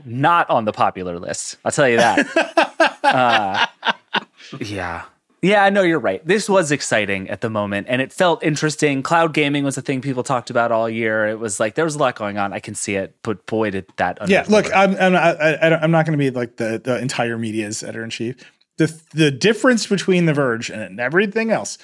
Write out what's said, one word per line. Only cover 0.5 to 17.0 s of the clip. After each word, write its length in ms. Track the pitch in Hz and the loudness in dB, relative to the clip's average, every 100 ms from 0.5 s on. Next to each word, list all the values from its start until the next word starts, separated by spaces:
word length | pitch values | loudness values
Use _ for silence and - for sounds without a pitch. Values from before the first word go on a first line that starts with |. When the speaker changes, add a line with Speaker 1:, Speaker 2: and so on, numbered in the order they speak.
Speaker 1:
on 140 | 143 107 | 0 0
the 60 | |
popular 440 | 104 107 95 90 87 | 2 0 0 -6 -6
list. 400 | 92 - - - - | -8 -8 -10 -8 -2
I'll 60 | |
tell 180 | - 135 | 2 4
you 80 | 117 | 4
that. 760 | 117 95 - 330 - - - - | 4 2 0 0 0 0 0 2
Speaker 2:
<laughs> 160 | 311 - 285 | 0 0 2
Speaker 1:
Uh, 580 | 180 123 120 98 95 - - - - _ - - _ - 139 | 4 4 2 0 -2 -4 -4 -6 -6 _ -8 -8 _ -18 -12
yeah. 440 | 104 101 90 85 - _ _ _ | -10 -8 -8 -8 -12 _ _ _
Yeah, 220 | 175 208 | 0 4
I 60 | 196 | 4
know 120 | 202 | 4
you're 160 | 180 160 | 2 2
right. 260 | 117 190 156 | 0 -2 0
This 220 | 208 202 | 0 2
was 220 | 190 156 | 2 2
exciting 560 | 147 - 117 101 98 95 | 0 0 0 0 -4 -6
at 100 | 104 | -6
the 100 | 117 | -4
moment, 380 | 107 104 101 98 | -4 -2 -4 -2
and 120 | 127 | -2
it 100 | 131 | -2
felt 320 | - 180 160 | 0 0 2
interesting. 580 | 170 151 156 - 147 135 | -2 -2 -2 0 -2 -2
Cloud 320 | 131 165 165 | 0 2 2
gaming 300 | 156 143 143 | 0 0 0
was 140 | 139 135 | -2 -4
a 40 | |
thing 200 | - 135 | -4 -4
people 220 | 135 127 | -4 -4
talked 260 | 117 127 - | -2 -4 -2
about 220 | 123 117 | -2 0
all 160 | 113 113 | 0 -2
year. 380 | 113 113 110 107 | -2 -2 0 -2
It 120 | 110 | -4
was 180 | 113 - | -6 -2
like, 160 | 110 127 | -2 0
there 100 | 165 | -2
was 100 | 147 | 0
a 40 | |
lot 160 | 131 - | -2 -2
going 220 | 104 101 | -4 -4
on. 140 | 101 | -4
I 80 | 98 | -6
can 160 | - 104 | -10 -8
see 200 | - 98 | -4 -4
it, 200 | 90 _ | -4 _
but 240 | 117 101 - | -8 -8 -4
boy, 240 | 110 110 | -2 -2
did 160 | 95 92 - | -4 -8 -4
that 220 | 92 - 185 | -4 -4 0
Speaker 2:
Yeah, 180 | 185 - | 0 4
look, 160 | 208 - | 2 2
Speaker 1:
underdeliver. 320 | 196 196 190 | 2 2 4
Speaker 2:
I'm, 160 | 185 180 | 4 4
I'm, 0 | |
I, 380 | 165 156 156 147 | 4 4 2 2
I, 260 | 160 160 | 2 4
I'm 100 | 160 | 2
not 140 | 165 156 | 2 2
gonna 120 | 147 | 0
be, 140 | 139 | 0
like, 260 | 123 120 - | -2 -6 -6
the, 240 | 113 113 | -4 -4
the 160 | - | -2
entire 380 | 120 | -2